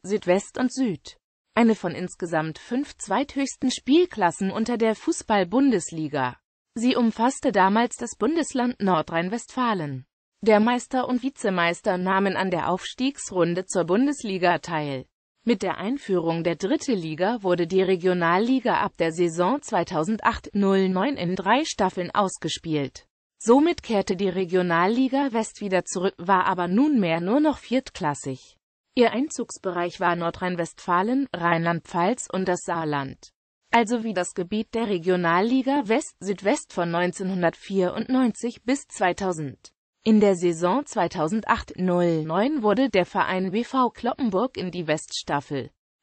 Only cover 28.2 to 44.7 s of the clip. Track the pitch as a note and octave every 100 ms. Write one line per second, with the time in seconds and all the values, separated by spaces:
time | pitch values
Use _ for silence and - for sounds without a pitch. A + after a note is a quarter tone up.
28.2 | C#3 C3 - _ _ _ _ - A#3 A3
29.2 | D#4 - A#3 - F#3+ F3 F3 - F3 E3+
30.2 | E3+ - F3+ F3 E3 - - F3 G#3 C4
31.2 | C4+ F3 E3+ E3 E3 E3+ - F3+ F3+ B3+
32.2 | - F#3+ F#3+ F3+ - E3+ D#3+ C#3+ C3+ -
33.2 | - _ _ _ _ A#3 A3 A#3+ A3 F3+
34.2 | F3 - F3 G#3+ A3+ A3+ G#3+ F#3 E3+ F3+
35.2 | E3+ E3+ A3 C4 B3+ C#4+ G#3 A#3+ - -
36.2 | F#3+ F#3+ F#3+ D4 - - E3 E3+ F3+ -
37.2 | F#3 F#3 E3+ - - G3 F3+ - A3+ B3+
38.2 | B3 - A#3+ - - C#4 - - F#3 F3
39.2 | F#3+ E3 C#3+ G#2+ - _ _ _ A3 A3
40.2 | G3+ F#3 F3 E3 F3 A#3+ D4 - F3 F#3+
41.2 | D#3 A3 - A3+ - - F#3 F3 F3 D#3+
42.2 | D#3 E3+ A#3+ D#4 G#3+ G3+ C4+ F#3+ F3 G3
43.2 | - F#3 F#3 G3+ A#3+ C4+ A#3+ - A#3+ -
44.2 | B3 F#3 B3+ - F3+